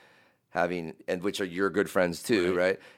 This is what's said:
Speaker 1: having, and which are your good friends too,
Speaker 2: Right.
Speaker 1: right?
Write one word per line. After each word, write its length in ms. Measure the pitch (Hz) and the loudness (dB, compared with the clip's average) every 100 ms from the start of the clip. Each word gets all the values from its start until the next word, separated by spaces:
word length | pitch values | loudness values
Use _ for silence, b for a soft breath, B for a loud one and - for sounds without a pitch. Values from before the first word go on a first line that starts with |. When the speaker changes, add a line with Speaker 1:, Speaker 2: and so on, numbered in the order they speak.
| b b b b _ | b b b b _
Speaker 1:
having, 440 | 87 87 90 80 73 - | -2 -2 -2 -6 -10 -6
and 160 | 92 | -4
which 160 | 92 95 | -4 -4
are 60 | 98 | -4
your 240 | 85 98 | 0 0
good 200 | 92 90 | 2 0
friends 320 | 98 90 82 | 2 0 0
too, 280 | - 110 87 | 0 2 2
Speaker 2:
Right. 80 | 90 | 2
Speaker 1:
right? 160 | 90 95 B | 2 0 B